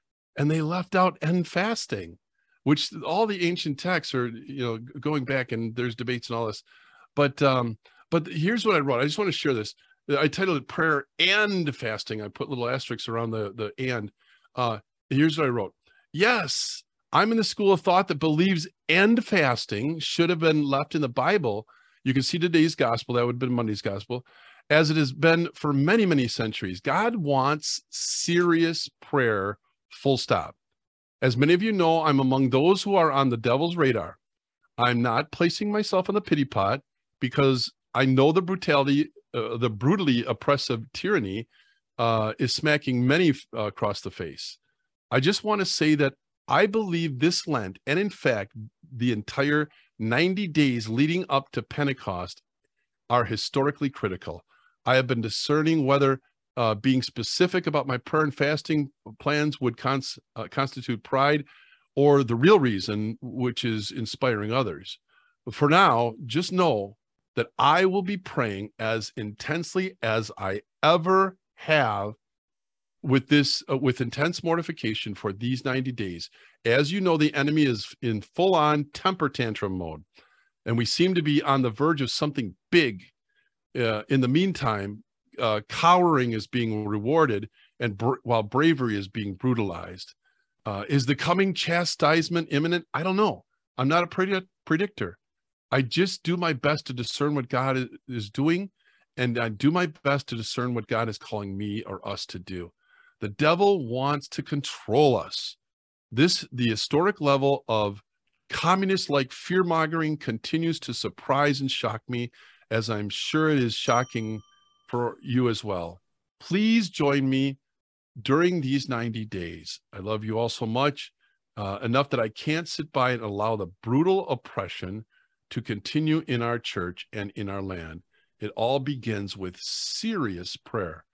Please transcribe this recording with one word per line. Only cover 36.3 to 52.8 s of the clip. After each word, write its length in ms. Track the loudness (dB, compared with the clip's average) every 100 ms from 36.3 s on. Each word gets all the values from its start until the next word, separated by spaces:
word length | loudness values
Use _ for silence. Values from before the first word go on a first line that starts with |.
| 0
pot 360 | 0 0 0 0 -6 _ _ -6
because 520 | -4 2 4 4 -2 _ _
I 100 | 0
know 280 | 4 6 6
the 100 | 4
brutality, 680 | 0 -4 2 2 4 2 0 -6 _
uh, 240 | -6 -4 -2
the 140 | -2
brutally 540 | 0 2 2 4 2
oppressive 680 | 0 -4 0 0 0 -4 -6
tyranny, 540 | -8 -2 -2 -2 -6 -8 _ _ _ _ -2
uh, 360 | 0 2 0 -2
is 140 | -2
smacking 540 | 0 0 0 0 0 2
many, 260 | 4 4 2 -4 -6
uh, 100 | -6
across 340 | -2 -4 -4
the 100 | -8
face. 480 | -10 -12 -10 -16 -16 _ _ _ _ -2
I 100 | 0
just 240 | 2 0
wanna 200 | 0 -2
say 300 | 0 0 2
that 200 | 4 2 -2 _ _ 0
I 180 | 2 2
believe 520 | 0 -2 -2 -2 0
this 280 | 0 0 -2
Lent, 320 | -4 -4 -8 -4
and 120 | -2
in 120 | -2
fact, 420 | -2 0 0 -4 -12 -18 _ -16
the 180 | -2 0
entire 560 | 0 -4 -2 0 0 -2 _ _ -6
ninety 500 | -2 2 2 0 -2
days 400 | 2 2 2 -2
leading 360 | 2 2 2 0
up 220 | -2 -2
to 100 | -8
Pentecost, 800 | -8 -4 -4 -4 -6 -6 -8 -12 _ _ _ _